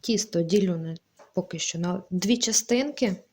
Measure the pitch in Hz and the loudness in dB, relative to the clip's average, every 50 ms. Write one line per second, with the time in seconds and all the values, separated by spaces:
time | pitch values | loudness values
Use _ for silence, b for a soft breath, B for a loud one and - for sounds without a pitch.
0 | - - 226 202 - - - 170 165 160 190 208 196 180 175 165 160 165 165 165 | 0 0 0 0 0 -2 -2 -2 0 4 4 4 4 2 0 -2 -4 -8 -10 -10
1 | _ _ _ _ - _ _ - 180 - - 160 - - - 165 170 175 180 190 | _ _ _ _ -20 _ _ -6 -4 -4 -8 -6 -6 -6 -4 -4 -2 -2 -2 -4
2 | - _ 185 180 185 202 240 240 - 226 220 - - - 240 247 277 294 294 - | -6 _ -4 -2 2 2 2 2 2 2 2 0 2 4 2 2 2 -2 -2 0
3 | 262 208 185 - - _ | 0 0 0 -4 -8 _